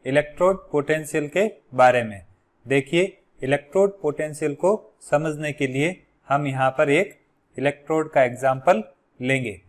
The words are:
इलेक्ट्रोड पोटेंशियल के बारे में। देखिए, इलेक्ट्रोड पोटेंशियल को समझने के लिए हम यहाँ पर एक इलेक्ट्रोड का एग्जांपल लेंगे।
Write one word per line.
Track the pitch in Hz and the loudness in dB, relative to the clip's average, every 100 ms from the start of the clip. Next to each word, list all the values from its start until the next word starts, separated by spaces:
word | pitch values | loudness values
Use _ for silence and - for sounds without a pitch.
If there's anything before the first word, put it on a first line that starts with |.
| 127 | 0
इलेक्ट्रोड | 139 147 - 180 190 - | -2 -2 0 0 0 -4
पोटेंशियल | 147 143 156 151 160 147 | -4 -2 -4 -2 -6 -2
के | 180 214 214 _ | -2 -2 -4 _
बारे | 127 127 123 | 4 6 6
में। | 113 101 - _ _ _ 113 | 0 -10 -18 _ _ _ -2
देखिए, | 135 135 165 190 - _ _ | -2 0 0 0 -4 _ _
इलेक्ट्रोड | 131 139 - 190 196 196 | -4 -4 -2 0 0 0
पोटेंशियल | 151 147 156 147 156 143 | -6 -4 -8 -4 -6 -2
को | 180 214 - _ | 0 0 -4 _
समझने | - 147 160 151 151 | -2 -2 0 -4 -8
के | 143 139 | -4 -4
लिए | 131 156 185 _ _ _ | 0 -2 -4 _ _ _
हम | 143 143 | -2 -2
यहाँ | 131 131 | 0 -2
पर | 131 151 | 2 2
एक | 143 202 - _ _ _ - | 2 0 -8 _ _ _ -4
इलेक्ट्रोड | 135 143 - 160 156 | -4 -4 -4 -2 0
का | 151 | 2
एग्जांपल | 127 120 131 135 135 208 214 _ _ _ | 2 2 -2 0 2 2 0 _ _ _
लेंगे। | 127 135 120 95 | -2 -2 -2 -10